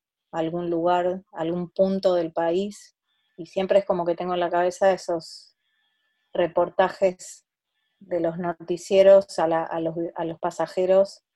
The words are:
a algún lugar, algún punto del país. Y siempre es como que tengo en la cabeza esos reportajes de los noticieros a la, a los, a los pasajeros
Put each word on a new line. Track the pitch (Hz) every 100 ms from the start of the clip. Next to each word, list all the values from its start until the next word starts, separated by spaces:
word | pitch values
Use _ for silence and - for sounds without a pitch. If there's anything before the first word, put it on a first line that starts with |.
| _ _ _
a | 165
algún | 165 170 175
lugar, | 170 170 175 175 185 -
algún | 202 160 175 170
punto | - 190 190 190
del | 180 165
país. | 165 170 175 208 208 - _ _ _ _ -
Y | 165
siempre | - 190 196
es | 196
como | 180
que | 170
tengo | 170 180
en | 180
la | 170
cabeza | 175 180 180 196
esos | 180 - 170 - - - _ _ _ _ _ _ _ _
reportajes | - 170 170 175 - 180 - 196 185 - - _ _ _ _ _ _
de | 190 175
los | 165 165
noticieros | 175 170 165 175 - 190 196 196 - -
a | 165
la, | 165
a | 165 165
los, | 165 165 170
a | - 165
los | 165
pasajeros | 175 - 165 - 185 190 196 - _